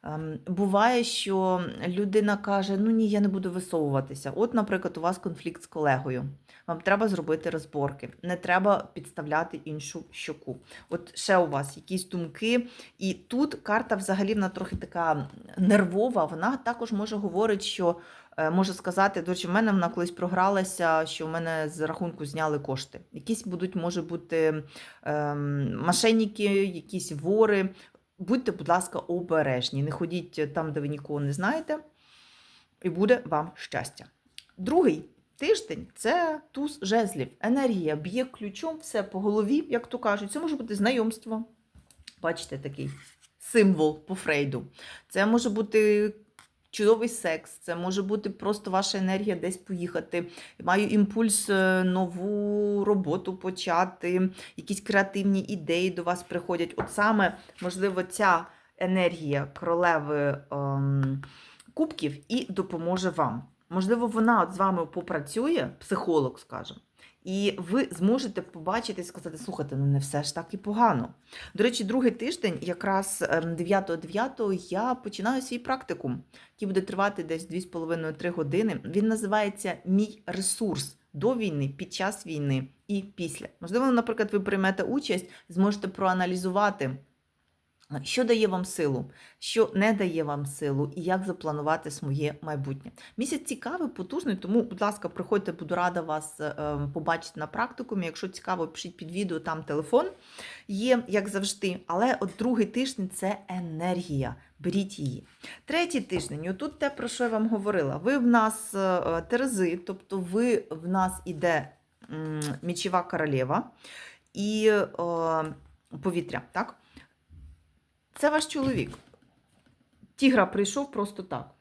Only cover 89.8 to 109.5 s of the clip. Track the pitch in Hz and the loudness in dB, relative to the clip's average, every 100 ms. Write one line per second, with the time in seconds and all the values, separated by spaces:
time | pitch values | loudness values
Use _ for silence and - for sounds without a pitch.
89.8 | 208 208 190 160 151 143 139 - 147 139 | 2 4 0 0 -2 -2 -4 -4 -2 0
90.8 | 143 160 170 185 190 175 160 147 147 160 | -2 -2 -2 -2 -2 -4 -4 -2 0 -2
91.8 | 160 143 143 139 147 147 160 147 139 135 | -2 -8 -4 -2 -2 -2 -2 -2 -4 -8
92.8 | - - - - 254 311 - 254 240 359 | -10 -20 -16 -6 -4 -4 -4 -8 -6 -4
93.8 | 311 - 185 285 294 190 180 226 233 180 | -4 -6 -6 -4 -2 -4 2 0 0 -2
94.8 | 208 202 - - 180 202 196 170 156 175 | -2 -2 -8 -8 0 0 0 -8 -4 0
95.8 | 180 175 165 156 156 - 151 - 147 147 | 0 0 -4 -4 -6 -8 -6 -4 -4 -2
96.8 | 143 143 156 165 - - - 214 240 - | -4 -4 -2 -2 -4 -10 -8 -4 -6 -6
97.8 | 247 202 170 156 190 185 - 180 160 - | -6 -4 -4 -6 -10 -10 -6 -4 -4 -6
98.8 | 180 - 160 175 196 160 165 160 151 147 | -14 -12 -8 -4 -2 -4 -4 -6 -4 -4
99.8 | 156 247 359 - - - - - - 196 | 2 2 2 -8 -20 -18 -16 -18 -8 -4
100.8 | 240 247 233 202 196 196 196 - 196 175 | 4 2 4 -2 0 -2 -2 -2 -4 -4
101.8 | - 170 240 247 190 - 226 233 202 240 | -4 0 2 2 -2 -2 0 2 2 0
102.8 | 262 - 185 - 190 208 - 180 170 156 | -2 -2 -4 -2 -2 -4 -6 -8 -6 -4
103.8 | 175 180 175 139 127 - - _ 160 196 | -2 -2 -2 -2 -2 -6 -16 _ -2 0
104.8 | 196 - 143 139 - _ - - - 311 | -2 -4 -6 -6 -12 _ -20 -18 -2 0
105.8 | 349 294 185 180 - 147 165 190 302 - | 2 0 -2 -4 -4 -6 -6 -6 -6 -2
106.8 | 285 285 240 - 240 220 220 220 196 190 | -4 -2 -8 -2 0 2 2 0 0 0
107.8 | 139 143 185 277 240 233 220 220 - 196 | 0 0 0 4 6 6 6 2 -2 0
108.8 | 190 180 - 165 165 240 269 | 2 2 2 -2 0 0 0